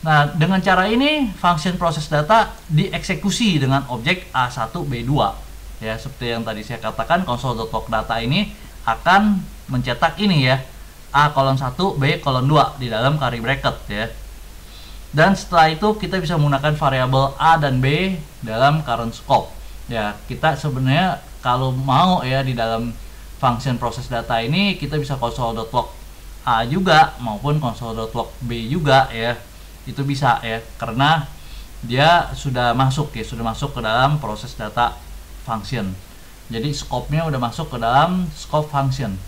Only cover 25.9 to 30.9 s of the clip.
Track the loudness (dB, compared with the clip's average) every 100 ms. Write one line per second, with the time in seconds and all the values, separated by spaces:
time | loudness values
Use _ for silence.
25.9 | -10 -18 -18 -18 -8 0 0 2 0 6
26.9 | 6 6 2 -6 -4 0 0 0 -4 -8
27.9 | -6 -4 -4 -6 -8 -6 -6 -4 -2 4
28.9 | 4 4 0 -2 -4 -8 -18 -18 -16 -12
29.9 | -6 -4 2 2 2 -2 -6 -8 -10 -6